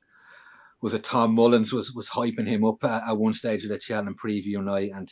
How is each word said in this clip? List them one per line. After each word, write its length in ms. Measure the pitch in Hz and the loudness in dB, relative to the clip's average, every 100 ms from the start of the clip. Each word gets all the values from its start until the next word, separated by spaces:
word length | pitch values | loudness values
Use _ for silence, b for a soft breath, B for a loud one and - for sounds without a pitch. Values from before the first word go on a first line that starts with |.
| b b b b b b b b | b b b b b b b b
was 120 | 110 | -4
it 100 | 107 | -4
Tom 320 | - 127 113 113 | 0 2 4 6
Mullins 380 | 117 117 107 | 6 6 4
was, 200 | 127 98 | -2 -6
was 160 | 120 - | -8 -8
hyping 380 | - 120 113 110 | -4 -2 -2 -2
him 160 | 107 | 2
up 180 | 110 110 131 | 2 0 -2
at, 200 | 110 113 | -2 -2
at 120 | 110 | 0
one 160 | 110 | 0
stage 320 | 110 120 104 104 | 0 -2 -4 -4
of 40 | |
the 120 | 101 | -6
Cheltenham 340 | - 107 101 92 | -4 -4 -4 -6
preview 480 | 113 104 95 101 | -4 -4 -2 -4
night, 280 | 98 98 98 98 | -2 -2 -2 -6
and, 160 | 92 | -12